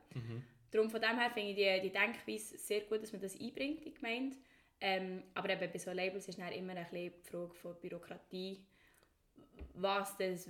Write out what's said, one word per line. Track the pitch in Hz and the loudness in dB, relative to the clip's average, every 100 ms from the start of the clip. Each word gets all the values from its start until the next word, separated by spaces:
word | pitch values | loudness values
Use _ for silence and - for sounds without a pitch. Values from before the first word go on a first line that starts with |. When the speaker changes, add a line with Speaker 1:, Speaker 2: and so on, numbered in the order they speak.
| - | -10
Speaker 1:
Mhm. | 127 113 117 - - - | -8 -6 -6 -10 -18 2
Speaker 2:
Darum | 214 220 | 4 4
von | 220 | 4
dem | 220 247 | 4 6
her | 240 | 4
finde | 233 208 | 2 0
ich | 202 | 6
die, | 196 190 190 | 6 6 4
die | |
Denkweise | 196 208 233 - 214 - - | 4 4 2 -4 -6 -6 -8
sehr | - 208 | 0 0
gut, | 208 220 | 2 -2
dass | 220 | -2
man | 190 | -6
das | 190 - | -6 -6
einbringt | 233 - 277 320 - | -6 -2 -2 -2 -8
in | |
die | |
Gemeinde. | - 233 240 269 262 - - _ _ | -8 -4 0 -2 -4 -14 -20 _ _
Ähm, | 196 190 185 185 - | 2 2 0 -4 -6
aber | - 196 | -2 0
eben | 185 208 | 2 0
bei | 180 | -4
so | 180 | -4
Labels | 180 185 196 190 | 0 0 0 -6
ist | 180 | -6
dann | 175 | -6
immer | - 185 180 | -4 -4 -6
ein | |
bisschen | 170 175 175 - | -4 -4 -6 -8
die | - | -8
Frage | 175 175 | -6 -6
von | 175 175 170 | -8 -12 -10
Bürokratie, | 175 170 - 180 - 185 190 190 - _ - - _ _ _ - - - - 175 | -10 -10 -10 -14 -10 -6 -6 -8 -14 _ -20 -20 _ _ _ -20 -20 -14 -12 0
was | 196 202 196 - | 2 2 0 0
das | 185 180 | 0 -2